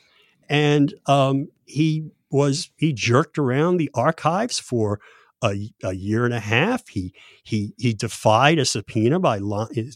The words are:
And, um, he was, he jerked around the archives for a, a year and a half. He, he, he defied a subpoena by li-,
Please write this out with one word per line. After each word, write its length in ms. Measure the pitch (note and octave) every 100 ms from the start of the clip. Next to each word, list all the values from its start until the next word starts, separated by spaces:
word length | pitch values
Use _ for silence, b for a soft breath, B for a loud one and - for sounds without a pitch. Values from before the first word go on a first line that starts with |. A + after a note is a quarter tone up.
| b b b b -
And, 460 | D3 D3 D3 C#3+ - -
um, 440 | C#3+ C3+ C3+ D3 _ _
he 440 | C3+ D#3+ D#3 D#3 - _
was, 400 | C#3 C#3+ C#3 - -
he 160 | D#3+
jerked 440 | A#2 F#2+ B2 E3 -
around 400 | C3+ C3 E3+ F3+
the 140 | D3+
archives 640 | - C3+ D#3+ D3+ F3+ A#3+ -
for 420 | - B2 G#2+ G#2 b b b -
a, 280 | A2+ G2+ G#2 -
a 100 | G2
year 320 | F#2+ G2 G#2+ B2
and 100 | A#2+
a 40 |
half. 480 | G#2 A2+ F#3+ B3+ -
He, 260 | - F#2 - B B
he, 320 | - A2 G#2 -
he 160 | A#2+
defied 680 | G#2 A2+ - - A2 C#3+ E3
a 60 | B2+
subpoena 540 | A#2 - A2+ A2+ E3+
by 200 | E3+ G#2+
li-, 520 | G2+ G#2 A2 B2 B2